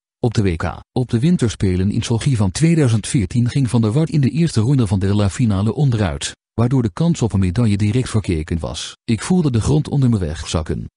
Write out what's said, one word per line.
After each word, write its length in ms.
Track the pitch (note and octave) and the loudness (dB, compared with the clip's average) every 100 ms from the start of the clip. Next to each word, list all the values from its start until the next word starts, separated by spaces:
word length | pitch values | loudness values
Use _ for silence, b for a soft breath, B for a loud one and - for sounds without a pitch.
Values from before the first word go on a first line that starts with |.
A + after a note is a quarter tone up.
| _ _ | _ _
op 140 | B2 | -2
de 80 | A2+ | 0
W 140 | G2 E2 | 0 -2
K. 240 | F#2 - - | -4 -8 -8
Op 180 | - B2 | -6 -2
de 100 | A2+ | 0
winterspelen 720 | D#3 F3+ A#2 - G2 F2+ G2 | 2 2 0 0 0 0 0
in 100 | A2+ | -2
Sochi 340 | - A2+ D3 A2+ | -2 -2 0 0
van 160 | G2 | 0
tweeduizend 560 | - E3 E3 C3 A2+ - | 0 2 4 2 2 0
veertien 420 | C3+ F#2 A#2+ A#2+ | -2 0 0 0
ging 200 | C#3+ B2 | 0 0
Van 120 | A#2+ | 2
der 100 | A2 | 2
Wart 180 | C3 D#3+ | 0 0
in 120 | D#3 | 0
de 80 | B2+ | 0
eerste 300 | E3 E3 A#2 | 0 0 0
ronde 280 | A2 C#3 G#2+ | 2 2 2
van 120 | G2+ | 0
de 160 | G2 G#2 | 0 2
La 140 | G2+ | 0
Finale 440 | - A#2 F#2+ G#2+ | 0 0 2 0
onderuit, 600 | - C#3+ A2+ F#2 C#2 - - _ | 2 2 2 0 -2 -8 -12 _
waardoor 280 | - A#2+ C3+ | -2 0 2
de 120 | A2+ | 0
kans 280 | - E3+ E3 | 0 0 0
op 120 | A2 | 0
een 60 | G2 | 2
medaille 380 | F#2 F2 A2+ G2+ | 0 2 2 2
direct 320 | G#2 B2+ B2 | 2 0 0
verkeken 500 | A2 - D#2+ D#2 E2 | -2 -2 -2 -2 -4
was. 360 | A#1+ - - - | -4 -8 -12 -10
"Ik 180 | - A2 | -4 -2
voelde 300 | - F3+ D3+ | 0 0 2
de 100 | A2+ | 0
grond 280 | G#2 D3+ - | 2 0 0
onder 200 | C#3+ B2+ | 0 2
me 80 | G#2+ | 2
wegzakken," 680 | D#2 D2 - E2+ D#2 A#1 - | -2 -6 -4 -4 -4 -6 -8